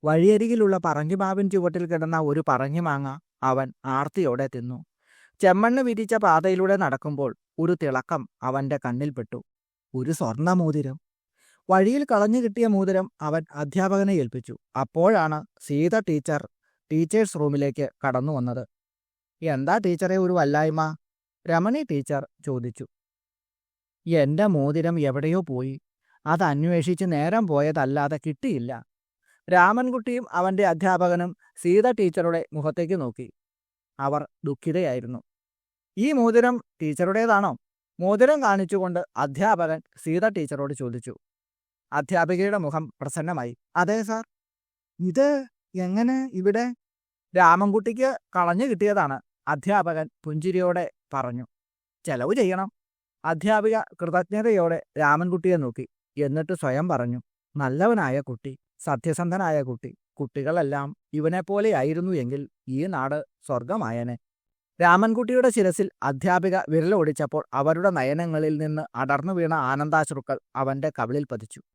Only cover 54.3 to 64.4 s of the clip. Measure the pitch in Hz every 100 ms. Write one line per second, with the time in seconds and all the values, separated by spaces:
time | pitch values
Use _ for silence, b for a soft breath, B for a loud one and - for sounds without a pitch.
54.3 | 208 220 208 170 165 - - 147 151 175
55.3 | 180 185 175 131 117 127 _ _ - 143
56.3 | 147 160 180 139 131 175 143 120 120 -
57.3 | _ _ 147 135 139 202 233 143 135 139
58.3 | 120 139 131 _ _ - 135 170 156 175
59.3 | 185 180 151 131 117 127 - _ _ 135
60.3 | 143 139 175 143 143 139 - _ 151 156
61.3 | 180 175 202 220 170 135 156 185 175 123
62.3 | 143 139 _ - 131 180 165 135 147 147
63.3 | _ - 127 120 214 127 117 120 120 _
64.3 | _